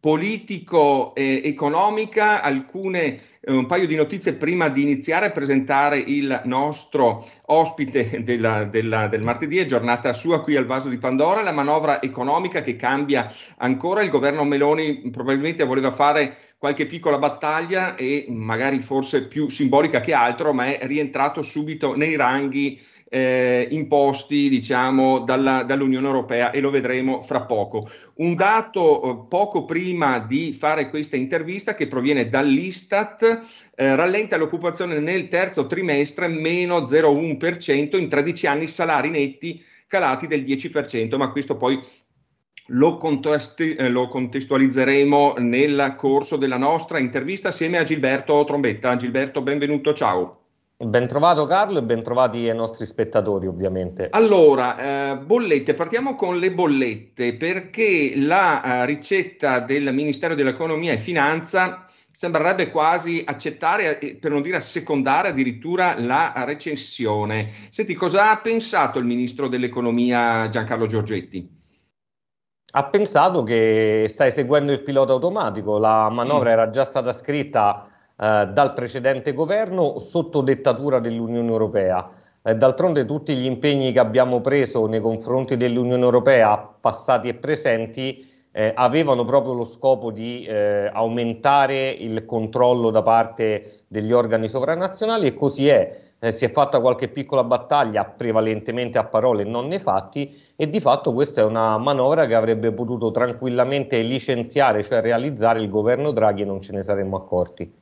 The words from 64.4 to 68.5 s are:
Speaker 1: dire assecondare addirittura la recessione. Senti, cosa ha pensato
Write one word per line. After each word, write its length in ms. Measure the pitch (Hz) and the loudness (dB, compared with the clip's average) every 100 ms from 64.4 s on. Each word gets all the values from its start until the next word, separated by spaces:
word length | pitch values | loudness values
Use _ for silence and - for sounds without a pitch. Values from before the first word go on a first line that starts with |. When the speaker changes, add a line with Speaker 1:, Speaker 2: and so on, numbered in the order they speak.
Speaker 1:
dire 140 | 147 180 | -2 -6
assecondare 720 | - 170 - 143 135 143 190 | -6 -10 -4 -2 0 2 0
addirittura 640 | 139 127 117 151 180 180 143 | 0 -2 -4 -4 0 0 0
la 360 | 120 135 165 127 | 0 0 0 -2
recessione. 1000 | 123 147 170 147 - - 113 107 104 110 107 - - | -6 -6 -8 -8 -10 -6 -2 -2 -2 -4 -6 -10 -16
Senti, 240 | - 214 | -6 -6
cosa 360 | - 180 190 214 | -2 0 4 4
ha 60 | 214 | 4
pensato 600 | 226 | 0